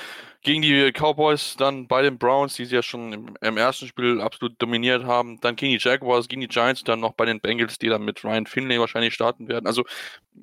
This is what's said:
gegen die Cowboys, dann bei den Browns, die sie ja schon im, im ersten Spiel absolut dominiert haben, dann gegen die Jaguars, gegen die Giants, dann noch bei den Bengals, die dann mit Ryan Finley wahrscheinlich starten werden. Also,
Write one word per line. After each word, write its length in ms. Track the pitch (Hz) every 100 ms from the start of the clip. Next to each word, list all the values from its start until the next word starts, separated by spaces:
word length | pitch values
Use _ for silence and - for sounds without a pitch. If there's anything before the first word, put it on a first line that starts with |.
| - - - -
gegen 200 | - 156
die 280 | 156 139 139
Cowboys, 640 | 123 156 147 151 147 - -
dann 300 | 135 135 123
bei 160 | 127
den 160 | 139 127
Browns, 360 | 123 135 139
die 100 | -
sie 100 | 123
ja 80 | 123
schon 300 | - 120 117
im, 240 | 107 113 -
im 160 | 110 107
ersten 280 | 120 131 127
Spiel 340 | - 123 120
absolut 400 | 107 - 123 117
dominiert 440 | 117 117 120 127
haben, 340 | 127 120 120 113
dann 140 | 120
gegen 180 | 113 139
die 60 | 120
Jaguars, 480 | 123 135 127 123 117
gegen 140 | 127
die 80 | 123
Giants, 340 | - 120 131
dann 160 | - 113
noch 140 | 113
bei 140 | - 117
den 140 | 113
Bengals, 380 | - - - -
die 100 | 117
dann 160 | 110
mit 200 | 104 101
Ryan 220 | 107 110 107
Finley 340 | - 131 120
wahrscheinlich 340 | 117 113 117
starten 320 | - 117 - 113
werden. 200 | 117 107
Also, 180 | 113 123 - - - _ -